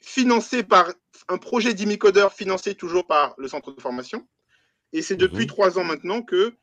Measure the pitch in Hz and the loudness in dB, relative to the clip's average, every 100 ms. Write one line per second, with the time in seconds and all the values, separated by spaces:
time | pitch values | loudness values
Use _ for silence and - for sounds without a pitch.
0 | - - 247 233 220 247 202 214 226 240 | -8 0 2 2 0 -4 4 4 4 -2
1 | _ _ - 185 - 240 226 196 208 208 | _ _ -8 -8 -4 -2 0 -2 -2 4
2 | 208 196 196 - 196 190 - 196 175 175 | 4 6 2 0 -6 -4 -4 -8 -4 -4
3 | 180 156 143 - 135 147 139 135 135 123 | 0 0 0 -4 -10 -10 -12 -12 -8 -8
4 | 123 226 - _ _ _ _ _ _ 160 | -8 -12 -12 _ _ _ _ _ _ -8
5 | - 190 185 185 226 - 190 180 175 151 | -6 0 0 0 -4 2 0 2 -4 -6
6 | 170 220 233 185 214 233 | -4 -6 -2 0 0 -2